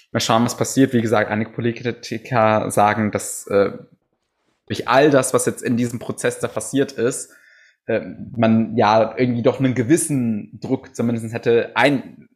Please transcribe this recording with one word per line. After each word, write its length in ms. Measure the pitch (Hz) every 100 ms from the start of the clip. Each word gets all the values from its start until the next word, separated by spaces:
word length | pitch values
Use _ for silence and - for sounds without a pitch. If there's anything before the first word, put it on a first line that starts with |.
| _
mal 80 | 117
schauen, 260 | - 117 120
was 120 | -
passiert. 360 | 113 135 131
Wie 80 | 120
gesagt, 300 | 110 107 107
einige 180 | 107 110
Politiker 1160 | - 117 117 120 113 - 113 - 123 110 110 -
sagen, 420 | - 104 107 107
dass, 360 | 98 - - -
äh, 240 | 101 98 - - _ _ _ _ _ _ _ _
durch 200 | 107 -
all 220 | 131 151
das, 240 | 139 127
was 140 | 123 -
jetzt 160 | -
in 140 | 120 120
diesem 200 | 120 117
Prozess 400 | - 113 123 -
da 80 | 120
passiert 440 | - - 135 139
ist, 400 | - 120 123 - - _ _ _ _ -
äh, 140 | 113 92 - 101 113
man 400 | 113 113 110 113
ja 380 | 104 113 110 -
irgendwie 240 | 127 120
doch 160 | 123 123
einen 140 | 135
gewissen 840 | 123 113 165 160 139 117 107 - 104
Druck 340 | - 131 - -
zumindest 380 | 117 117 113
hätte, 380 | 117 120 117 -
ein, 540 | 110 139 135 87 - -